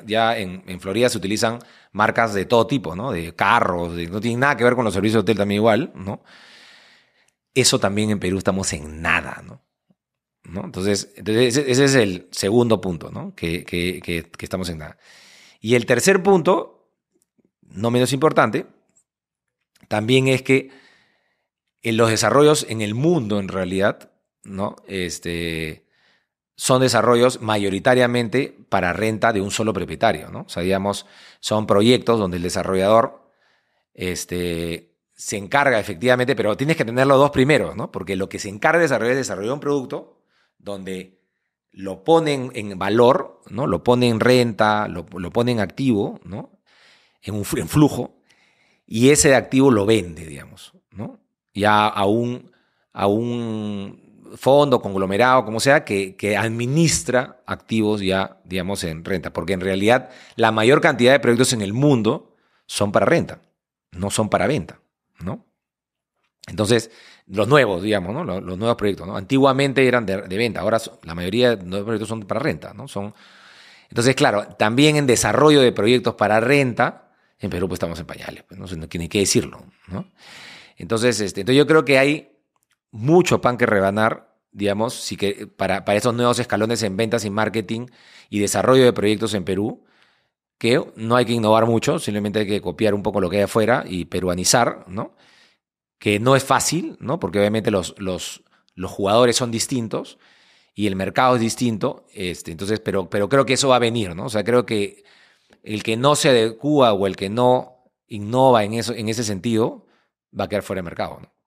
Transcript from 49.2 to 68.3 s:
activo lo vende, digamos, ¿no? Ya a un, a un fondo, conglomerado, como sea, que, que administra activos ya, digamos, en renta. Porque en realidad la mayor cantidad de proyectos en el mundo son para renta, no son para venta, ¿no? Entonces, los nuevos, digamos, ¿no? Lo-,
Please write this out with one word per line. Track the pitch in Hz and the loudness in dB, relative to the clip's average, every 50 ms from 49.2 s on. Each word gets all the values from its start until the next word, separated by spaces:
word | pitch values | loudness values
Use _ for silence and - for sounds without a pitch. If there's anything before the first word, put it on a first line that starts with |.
| - 143 135 | 6 4 4
activo | 117 - - 135 131 135 139 | 4 2 0 2 4 4 4
lo | 120 104 98 | 4 4 4
vende, | 107 113 107 87 87 80 82 82 | 2 2 2 0 -4 -12 -14 -16
digamos, | 80 71 67 - - - - - - _ _ _ _ | -16 -16 -18 -18 -20 -20 -20 -20 -20 _ _ _ _
¿no? | - 95 113 - - - _ _ _ _ _ _ - | -16 -14 -14 -14 -16 -20 _ _ _ _ _ _ -4
Ya | 101 101 104 107 104 107 | 0 2 4 4 4 2
a | 104 - 104 98 | 2 0 0 0
un, | 101 107 117 120 120 123 - - - _ _ _ _ _ _ _ _ - | 0 0 0 -2 -4 -6 -10 -14 -20 _ _ _ _ _ _ _ _ -6
a | 110 95 | -2 0
un | 101 104 110 120 120 120 120 117 113 110 107 107 104 104 98 98 101 - - _ _ _ _ - - - | 0 0 0 -2 -4 -4 -6 -6 -6 -8 -8 -8 -8 -8 -8 -10 -12 -16 -20 _ _ _ _ -20 -20 -10
fondo, | - - 127 139 143 147 139 123 113 | -2 2 4 4 4 4 4 2 0
conglomerado, | - 101 95 95 95 92 98 101 120 127 131 131 104 | 0 -2 -2 -2 -2 0 2 2 4 4 4 2 0
como | 107 110 110 | 0 -4 -2
sea, | - 139 143 156 143 | 2 2 2 2 2
que, | - 104 98 98 95 95 | 0 -2 -2 -2 -4 -8
que | - - 101 104 | -6 -2 -2 0
administra | 98 107 113 113 117 120 127 139 165 170 143 - - - - 123 123 - - - _ - | 0 -2 -2 -2 -4 -4 0 2 2 2 2 2 0 -2 0 0 0 0 -2 -10 _ -10
activos | - 98 - _ - 117 110 107 104 107 104 | -10 -10 -10 _ -4 0 0 2 0 0 0
ya, | 98 95 92 95 95 - - _ _ | 0 0 0 0 -2 -4 -8 _ _
digamos, | 87 92 95 87 95 101 92 95 | -10 -8 -6 -6 -6 -6 -6 -6
en | 82 80 80 85 | -6 -6 -8 -6
renta. | 92 98 85 71 87 - | -6 -6 -6 -6 -6 -8
Porque | 90 82 85 98 | -8 -4 -4 -4
en | 90 | -2
realidad | 90 95 95 98 101 110 123 131 127 - - - - - - | -2 -2 -2 2 2 4 4 2 0 -4 -20 -20 -20 -10 -2
la | - 113 110 | 2 2 2
mayor | 110 110 110 120 143 156 | 4 4 4 4 4 4
cantidad | - 165 135 107 120 123 | 4 2 2 4 4 6
de | 139 139 | 6 6
proyectos | 139 120 120 117 127 - | 4 4 2 4 2 0
en | 127 110 | 0 -2
el | 101 98 104 | -4 -4 -2
mundo | 123 143 151 139 117 107 110 143 - - _ _ _ _ _ _ _ _ | 2 4 4 4 4 2 0 0 -2 -6 _ _ _ _ _ _ _ _
son | - - - 101 104 | -8 -4 -2 -2 0
para | 95 104 98 | 2 2 2
renta, | 117 165 151 90 - - - _ _ _ _ _ _ _ _ _ _ | 4 2 0 0 -4 -10 -18 _ _ _ _ _ _ _ _ _ _
no | - 87 98 101 | -12 -8 -8 -4
son | - - 107 95 | -2 -2 -2 0
para | 101 92 95 | 0 0 0
venta, | 110 151 120 78 - - _ _ _ _ _ _ _ _ - | 0 -2 -4 -6 -10 -16 _ _ _ _ _ _ _ _ -12
¿no? | - 92 - 233 _ _ _ _ _ _ _ _ _ _ _ _ _ _ _ _ _ _ _ _ - | -12 -10 -10 -12 _ _ _ _ _ _ _ _ _ _ _ _ _ _ _ _ _ _ _ _ -20
Entonces, | - - 87 107 98 120 113 - - - - - - - _ _ | -10 -4 -2 0 2 2 0 0 -4 -16 -20 -20 -20 -20 _ _
los | - 92 104 101 | -8 -4 -2 0
nuevos, | 110 147 147 123 104 95 85 | 4 4 4 4 2 0 -2
digamos, | 98 107 104 98 87 90 110 | -2 -2 -2 -2 -2 -4 -8
¿no? | 151 180 | -8 -6
Lo-, | 113 | -6